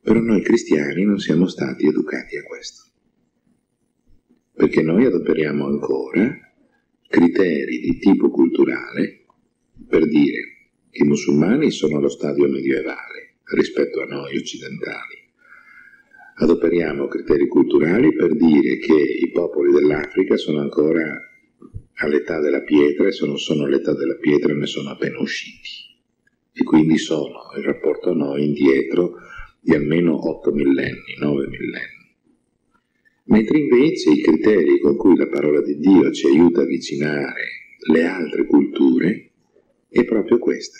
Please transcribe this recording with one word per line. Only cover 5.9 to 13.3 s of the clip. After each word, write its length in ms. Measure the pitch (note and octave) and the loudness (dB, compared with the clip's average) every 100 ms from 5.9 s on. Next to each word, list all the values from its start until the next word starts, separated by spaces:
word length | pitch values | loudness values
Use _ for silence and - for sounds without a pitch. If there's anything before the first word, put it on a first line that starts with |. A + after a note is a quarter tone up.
| C2 C2 E2 A#2+ D#3 _ _ _ _ _ _ _ | -6 -4 -2 -2 -4 _ _ _ _ _ _ _
criteri 720 | - E2+ - F#2 D2 C2+ - | 2 2 2 0 0 -4 -6
di 180 | - - | -4 0
tipo 320 | G2 - - | 2 2 2
culturale 960 | - C2 - C2 B1+ A#1+ C2 F#2+ - _ _ _ _ _ - - | 2 0 2 0 0 -8 -6 -8 -8 _ _ _ _ _ -20 -2
per 180 | E2 D#2+ | 0 2
dire 680 | - - - - - _ _ _ | 2 2 0 -12 -20 _ _ _
che 140 | - | -2
i 40 | D2 | 0
musulmani 640 | C#2+ - D2 F2 C3+ C#3+ | 2 0 2 2 2 0
sono 260 | - D2 D2 | 0 -2 0
allo 120 | C#2 | -2
stadio 400 | - D2 C#2+ C#2+ | -2 -4 0 0
medievale 880 | C2+ C2+ C2 C2 - - - - | 0 -2 -2 -4 -10 -14 -18 -20